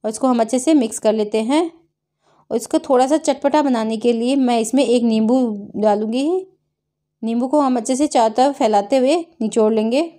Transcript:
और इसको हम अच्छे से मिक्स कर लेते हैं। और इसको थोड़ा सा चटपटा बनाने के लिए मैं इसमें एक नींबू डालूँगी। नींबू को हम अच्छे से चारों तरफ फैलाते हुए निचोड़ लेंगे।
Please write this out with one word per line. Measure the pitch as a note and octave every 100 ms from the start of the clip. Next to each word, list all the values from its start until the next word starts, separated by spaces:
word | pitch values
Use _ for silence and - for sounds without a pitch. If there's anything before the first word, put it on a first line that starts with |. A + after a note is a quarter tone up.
और | A3
इसको | A3 C4
हम | A#3+
अच्छे | A3 B3+
से | C#4+
मिक्स | D#4 A3 -
कर | A3
लेते | A3 G#3 A3
हैं। | A3 D4 E4+ _ _ _ _ _ _ _ _
और | A#3
इसको | A#3 D#4+
थोड़ा | D#4+ B3 C4
सा | D#4
चटपटा | D#4 C4+ C#4+ D4+
बनाने | C#4+ A#3+ A3 A3
के | A#3+
लिए | A#3 A#3+ C#4
मैं | B3 A#3
इसमें | A3+ B3+
एक | C4 B3
नींबू | A#3 A3 A3 C4 A#3+ G#3 G3+ -
डालूँगी। | G#3+ G#3 G#3+ B3 D4 F#4 F#4+ _ _ _ _ _ _ _
नींबू | A3 A#3 C4
को | D4+
हम | C4+ B3
अच्छे | A3+ C4
से | D4
चारों | C4+ A3+
तरफ | A3 C#4 C#4
फैलाते | A3+ G#3 G3+ C4+
हुए | B3+ E4+ E4+ _
निचोड़ | A3 A3+ G#3+
लेंगे। | G#3+ A3 B3+ E4